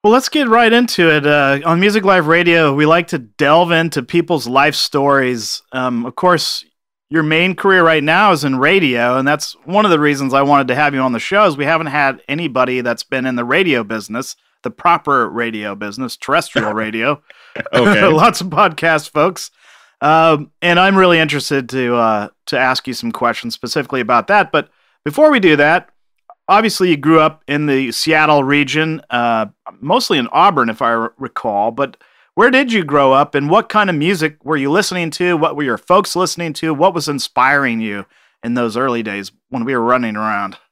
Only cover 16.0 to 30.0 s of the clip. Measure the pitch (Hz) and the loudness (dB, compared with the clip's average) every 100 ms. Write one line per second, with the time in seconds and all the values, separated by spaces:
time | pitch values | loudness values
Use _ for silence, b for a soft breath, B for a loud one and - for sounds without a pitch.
16 | 127 - - 156 - 139 107 104 110 113 | -10 -10 -2 -2 0 -4 -4 -4 -4 -2
17 | 123 147 B B B - - 123 202 208 | -2 -4 B B B -14 -4 0 2 4
18 | 196 156 220 - 185 156 196 156 165 156 | 4 4 2 0 -4 0 0 0 0 0
19 | - 156 170 180 - b b b b b | -2 0 0 -2 -16 b b b b b
20 | 147 160 165 147 143 _ 175 175 190 196 | 2 4 4 2 -4 _ 0 2 4 4
21 | 185 165 160 143 - 139 123 131 123 120 | 4 4 2 -4 -2 -4 -4 -4 -2 0
22 | 113 107 104 _ - 131 127 131 - 120 | 0 0 -4 _ -6 -2 0 -2 -6 -8
23 | 117 - 120 113 120 - 123 160 127 131 | -10 -4 -4 -4 -10 -12 -6 -6 -4 -4
24 | 117 120 - 208 170 151 - _ _ _ | 0 0 2 0 2 -2 -4 _ _ _
25 | 156 147 311 269 185 147 147 175 - _ | -6 2 4 4 4 4 4 2 -2 _
26 | _ _ _ - - 202 220 - 185 147 | _ _ _ -16 0 2 2 0 0 0
27 | 143 160 156 151 - 147 147 135 131 110 | 4 4 2 -2 -6 -4 0 -2 -2 -4
28 | 156 156 156 147 135 147 139 151 160 156 | 0 2 4 2 2 0 0 -2 -2 -6
29 | _ 123 120 113 104 _ - _ 135 233 | _ -2 0 -2 -4 _ -20 _ -2 -2